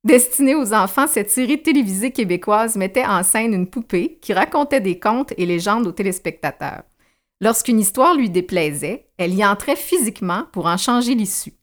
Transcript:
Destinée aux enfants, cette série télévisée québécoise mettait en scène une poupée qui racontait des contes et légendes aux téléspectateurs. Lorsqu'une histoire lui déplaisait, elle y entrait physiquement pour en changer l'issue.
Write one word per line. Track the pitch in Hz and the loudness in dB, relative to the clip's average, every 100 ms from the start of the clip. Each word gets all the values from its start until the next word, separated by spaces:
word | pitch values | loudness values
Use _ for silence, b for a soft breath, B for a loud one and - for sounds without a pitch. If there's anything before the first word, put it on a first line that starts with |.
Destinée | 214 247 240 - 269 | 6 6 6 2 2
aux | 302 226 | 2 2
enfants, | 214 196 - 285 | 2 2 0 0
cette | 226 202 | 0 -2
série | - 247 302 | -2 0 0
télévisée | 320 285 208 190 254 | 2 2 2 -2 -4
québécoise | 254 202 175 214 208 226 208 | -2 -2 -2 0 0 2 -2
mettait | 185 214 | -2 0
en | 247 190 | 0 0
scène | 185 220 226 | 0 0 0
une | 190 185 | 0 -2
poupée | 254 - 180 180 - | -6 -4 -2 -2 -8
qui | - | -4
racontait | 190 202 294 285 269 | 0 0 0 0 0
des | 190 180 | 0 -2
contes | 214 233 277 - | -2 -2 -4 -4
et | 175 | -2
légendes | 175 196 226 | -2 0 0
aux | 208 | -2
téléspectateurs. | 170 196 185 170 - 147 - 143 - - _ _ _ _ _ | -2 -4 -4 -8 -6 -8 -6 -10 -12 -18 _ _ _ _ _
Lorsqu'une | 208 226 - 220 | 0 0 2 2
histoire | 202 - 294 | 2 2 4
lui | 320 226 | 4 2
déplaisait, | 175 180 180 151 143 143 240 _ - | 0 0 -2 -2 -4 -8 -10 _ -6
elle | 175 | -2
y | 185 | 2
entrait | 208 208 - | 2 2 -2
physiquement | 330 - 359 226 220 180 180 330 | -4 0 0 0 -4 -4 -4 -6
pour | - 165 | -4 -2
en | 180 | 0
changer | - 240 240 247 | 0 0 2 0
l'issue. | 202 - - _ | -2 -6 -10 _